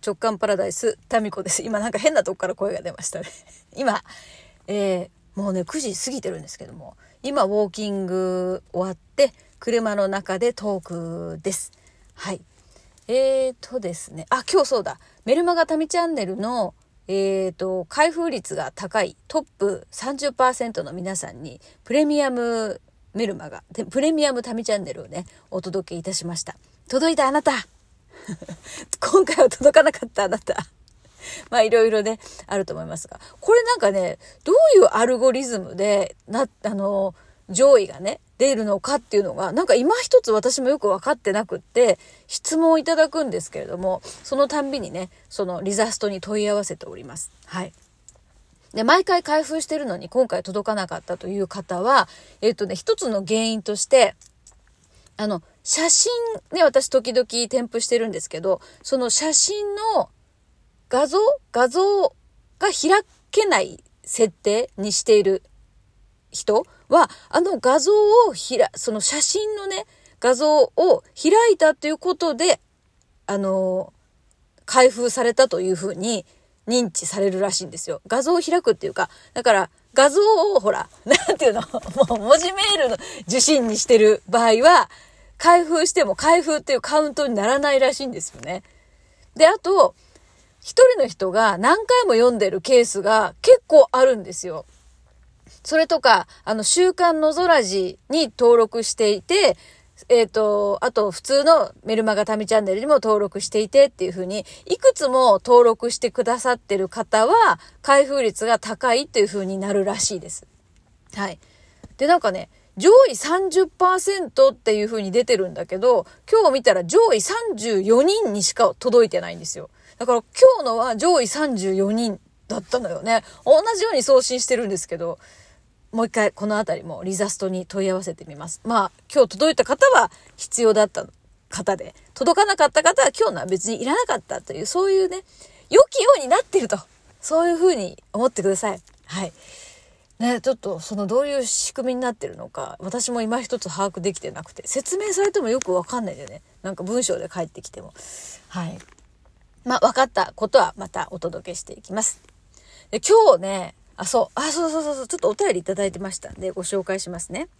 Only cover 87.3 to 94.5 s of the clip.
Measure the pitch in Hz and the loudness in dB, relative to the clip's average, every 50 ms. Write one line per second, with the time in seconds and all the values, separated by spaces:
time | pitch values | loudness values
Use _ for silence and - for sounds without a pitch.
87.3 | 240 202 196 220 254 277 285 294 277 262 269 - - - 277 262 - - - - | -2 -2 0 0 0 0 2 2 2 4 2 2 0 -2 -8 -8 -8 -10 -12 -12
88.3 | _ 117 117 147 180 190 _ _ _ _ _ _ _ _ _ _ _ _ _ _ | _ -16 -12 -10 -10 -10 _ _ _ _ _ _ _ _ _ _ _ _ _ _
89.3 | _ 226 311 320 403 - _ 349 392 370 269 190 - _ _ _ _ - _ _ | _ 4 6 6 6 4 _ 0 4 4 4 4 2 _ _ _ _ -20 _ _
90.3 | _ _ _ _ _ _ _ - - - 508 254 494 415 269 - - _ 196 190 | _ _ _ _ _ _ _ -4 4 6 6 6 6 4 0 -2 -2 _ -4 -2
91.3 | 175 214 226 214 196 170 202 254 330 427 440 - 494 494 480 381 240 220 240 247 | 2 2 2 2 2 2 4 2 2 2 2 2 2 2 4 2 4 4 4 4
92.3 | 240 220 202 185 175 190 - - 262 240 240 233 - 202 196 202 220 220 208 175 | 4 2 -2 -2 -2 -4 -2 4 4 4 4 4 -2 -4 0 2 2 2 2 0
93.3 | - _ - - 508 494 _ _ 311 302 262 - - 254 262 269 254 220 185 - | -4 _ 6 6 6 6 _ _ 8 8 8 8 6 4 4 4 4 0 -4 -12
94.3 | 180 - - 180 | -12 -12 -10 -10